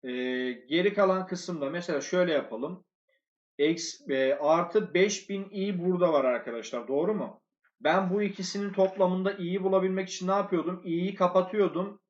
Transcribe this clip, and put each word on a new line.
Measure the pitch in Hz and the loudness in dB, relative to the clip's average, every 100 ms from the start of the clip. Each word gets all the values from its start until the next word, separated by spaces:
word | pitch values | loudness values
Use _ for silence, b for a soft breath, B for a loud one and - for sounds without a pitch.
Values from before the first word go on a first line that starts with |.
Ee, | 131 123 127 127 127 | -8 -6 -4 -4 -4
geri | 120 - 156 190 | -6 -2 2 2
kalan | 196 190 190 180 | 2 2 2 -2
kısımda | 180 - 170 139 | -8 -6 -6 -4
mesela | 170 170 151 | -6 -4 -6
şöyle | 139 185 175 | -2 0 2
yapalım. | 147 - 113 139 185 _ _ _ _ _ _ _ _ | 2 -2 -8 -8 -10 _ _ _ _ _ _ _ _
Eksi, | 147 165 - - - | 0 0 -4 -12 -4
e, | 135 131 | 0 2
artı | 143 147 165 170 214 185 | 2 4 4 4 0 2
beş | 175 202 202 - | 2 2 2 -6
bin | 196 196 | -8 -6
i | 202 196 185 | -4 -2 -2
burada | 175 180 175 | 0 2 4
var | 151 | 4
arkadaşlar. | 127 120 127 117 107 120 113 | 2 0 -2 -8 -6 -8 -2
Doğru | 139 175 | 0 0
mu? | 214 120 - _ _ _ _ | -2 -4 -10 _ _ _ _
Ben | 143 175 190 | 0 2 2
bu | 196 | 0
ikisinin | 208 202 185 202 202 | 0 -4 -6 -6 -6
toplamında | 196 190 190 185 185 190 | 2 2 4 2 2 -2
i'yi | 196 175 190 | -2 -4 0
bulabilmek | 190 190 190 190 185 | 2 2 2 0 -4
için | - 185 | -6 0
ne | |
yapıyordum? | 196 196 175 156 180 | 0 2 0 -2 -6
İ'yi | 185 170 180 | -4 -2 -2
kapatıyordum. | 196 180 185 180 214 190 170 196 - _ | 0 2 2 0 2 0 2 -6 -8 _